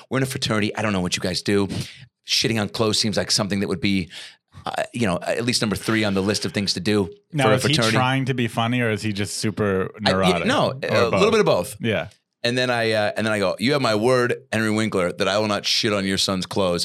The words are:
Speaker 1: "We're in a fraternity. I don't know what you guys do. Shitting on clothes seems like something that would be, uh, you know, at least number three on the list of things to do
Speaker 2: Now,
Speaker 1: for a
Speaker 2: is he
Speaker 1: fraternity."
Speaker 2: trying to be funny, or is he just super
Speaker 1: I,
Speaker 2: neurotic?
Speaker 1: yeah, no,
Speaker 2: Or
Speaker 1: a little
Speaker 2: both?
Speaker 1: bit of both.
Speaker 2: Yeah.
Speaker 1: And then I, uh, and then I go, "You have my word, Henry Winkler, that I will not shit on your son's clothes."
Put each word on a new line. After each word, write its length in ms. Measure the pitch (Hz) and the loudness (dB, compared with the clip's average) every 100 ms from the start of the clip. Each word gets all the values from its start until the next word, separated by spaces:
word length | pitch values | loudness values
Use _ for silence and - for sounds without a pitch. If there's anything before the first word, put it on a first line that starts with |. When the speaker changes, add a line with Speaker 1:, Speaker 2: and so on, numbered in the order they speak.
| - | -4
Speaker 1:
"We're 100 | 131 | -2
in 60 | |
a 20 | 131 | -2
fraternity. 480 | 127 - 107 104 - | -2 -2 0 0 -2
I 60 | |
don't 100 | 107 | -2
know 80 | 95 | 0
what 160 | 90 - | -2 -2
you 40 | |
guys 200 | 95 87 | -4 -4
do. 260 | - 101 98 - - - - _ - | 0 0 0 -4 -8 -14 -20 _ -4
Shitting 340 | - 131 113 | 0 0 0
on 80 | 98 | -2
clothes 300 | - 110 104 | 0 0 2
seems 180 | 110 95 | 0 0
like 140 | 92 | 0
something 300 | - 98 98 | 0 0 -2
that 80 | 101 | -2
would 120 | 95 | -2
be, 280 | 101 95 82 - - - _ - - | 0 0 -2 -10 -18 -20 _ -12 -8
uh, 180 | - - | -6 -4
you 120 | 123 107 | -2 0
know, 120 | 87 | 0
at 220 | - 87 | -2 -2
least 180 | 123 113 | 0 0
number 120 | 113 | 0
three 300 | 98 - 110 | -2 0 0
on 100 | 107 | 2
the 60 | 98 | 2
list 220 | 95 101 | 0 0
of 80 | 101 | -2
things 220 | 104 98 | -2 -2
to 60 | 95 | -2
do 280 | 90 104 95 - _ | 0 2 0 -6 _
Speaker 2:
Now, 120 | 151 | 0
Speaker 1:
for 80 | 131 | 2
a 20 | 127 | 4
Speaker 2:
is 60 | |
he 60 | - | 2
Speaker 1:
fraternity." 280 | 147 113 127 | 2 2 2
Speaker 2:
trying 280 | 127 135 127 | 2 0 0
to 80 | |
be 120 | 123 117 | 0 -2
funny, 340 | - 117 123 | 0 0 2
or 100 | 117 | 0
is 120 | 107 | 0
he 100 | 110 | -2
just 260 | 98 101 - | -4 -4 -4
super 520 | 110 101 104 95 - - | -4 0 0 0 -2 -2
Speaker 1:
I, 60 | - | 0
Speaker 2:
neurotic? 280 | 190 190 87 | 2 4 2
Speaker 1:
yeah, 40 | |
no, 240 | 202 285 120 | 2 2 0
Speaker 2:
Or 180 | 131 - | -2 0
Speaker 1:
a 160 | 120 | 2
little 60 | 117 | 2
Speaker 2:
both? 200 | 190 208 | 4 4
Speaker 1:
bit 80 | 226 | 4
of 60 | 165 | 4
both. 300 | 104 87 - | 2 0 -4
Speaker 2:
Yeah. 280 | 117 92 - - _ _ | -2 -2 -4 -12 _ _
Speaker 1:
And 120 | 120 127 | -2 0
then 140 | 127 | 0
I, 220 | 120 113 | 0 2
uh, 200 | 107 104 - | 2 0 0
and 100 | 110 | -2
then 60 | |
I 60 | 107 | 0
go, 160 | 92 - | 0 0
"You 140 | 117 | 0
have 100 | 147 | 2
my 120 | 123 107 | 2 2
word, 400 | 120 127 120 - - | 4 4 2 -2 -4
Henry 180 | 110 110 | -2 0
Winkler, 400 | 107 110 98 87 | 0 0 0 0
that 140 | - 95 | 0 0
I 120 | 104 | 0
will 100 | 107 | 0
not 180 | 101 - | -2 -2
shit 260 | - 113 | 0 0
on 120 | 101 | 0
your 140 | 95 95 | 0 0
son's 280 | - 95 90 | 0 -2 -2
clothes." 380 | 101 92 85 | -2 0 0